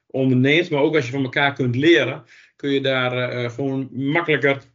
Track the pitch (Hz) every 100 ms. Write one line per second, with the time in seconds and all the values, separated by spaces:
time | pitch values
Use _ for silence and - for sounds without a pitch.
0 | _ 131 131 127 135 156 175 147 156 151
1 | 120 139 131 147 143 139 127 120 156 165
2 | 127 151 - - - _ 143 139 135 131
3 | 127 123 123 123 120 117 139 135 131 -
4 | 139 165 165 143 139 135 -